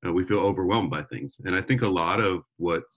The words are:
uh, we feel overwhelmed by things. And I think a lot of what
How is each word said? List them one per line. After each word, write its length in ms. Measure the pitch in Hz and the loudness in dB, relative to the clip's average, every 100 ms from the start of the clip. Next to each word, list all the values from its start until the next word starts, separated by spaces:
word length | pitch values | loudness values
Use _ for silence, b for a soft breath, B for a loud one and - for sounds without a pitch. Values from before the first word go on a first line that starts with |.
| 90 | -2
uh, 60 | |
we 120 | 87 | -2
feel 140 | 92 104 | 0 2
overwhelmed 520 | 98 95 92 110 87 | 2 0 2 2 0
by 120 | 76 | -4
things. 380 | 76 64 69 - | -8 -12 -12 -10
And 120 | 92 92 | -2 -2
I 60 | |
think 200 | - 131 | 0 0
a 60 | 110 | 2
lot 320 | 90 82 101 | 2 2 2
of 220 | 101 90 - _ | 2 0 -6 _
what 260 | 85 80 - | -2 -2 -4